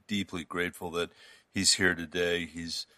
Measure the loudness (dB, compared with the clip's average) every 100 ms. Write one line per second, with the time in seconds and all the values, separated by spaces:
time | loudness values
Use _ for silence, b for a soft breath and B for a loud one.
0 | -4 -2 -2 -6 -4 -2 -2 -4 -6 -4
1 | -4 B B B B 0 2 6 4 4
2 | -2 0 2 0 -2 -8 -8 -8 -10